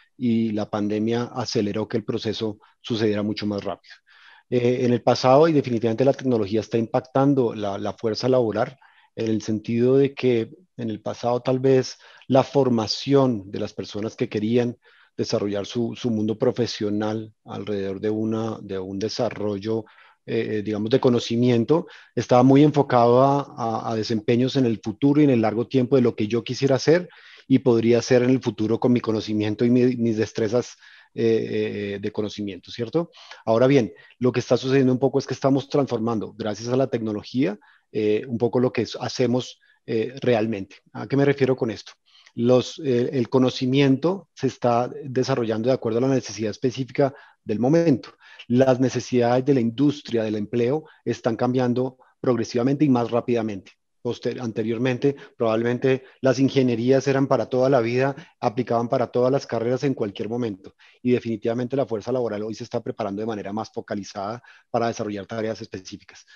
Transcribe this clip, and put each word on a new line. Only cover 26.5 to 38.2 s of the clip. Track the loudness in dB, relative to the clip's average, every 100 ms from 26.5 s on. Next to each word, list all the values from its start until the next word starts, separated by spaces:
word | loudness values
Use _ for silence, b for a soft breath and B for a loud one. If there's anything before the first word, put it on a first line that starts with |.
| -2 0 2
hacer | 2 2 0 B B B B
y | 2
podría | 4 4 4 2
hacer | 4 4
en | 4
el | 2
futuro | 0 -2 -2 0
con | 2
mi | 0
conocimiento | 0 -4 -2 -2 -2 0
y | 2
mi, | 4 2 2
mis | 0 0
destrezas, | -2 -2 -2 0 -2 -10 b b b
eh, | -2 0 2 0 -4 -4 -4 -6
eh, | -6
de | -6
conocimiento, | -6 -6 -6 -10 -10 -12
¿cierto? | -10 -4 -4 -4 B B B
Ahora | 0 4 6
bien, | 4 2 -4 b b
lo | 0
que | 0
está | 0 0
sucediendo | 2 4 4
un | 2
poco | 2 0
es | -4
que |
estamos | -2 0 0 0
transformando, | 0 0 -2 -2 -4 -6 -8
gracias | -6 -6 -2
a | 0
la | 0
tecnología, | -2 -4 -6 -4 -2 -2 -4 b b b
eh, | -2 0 0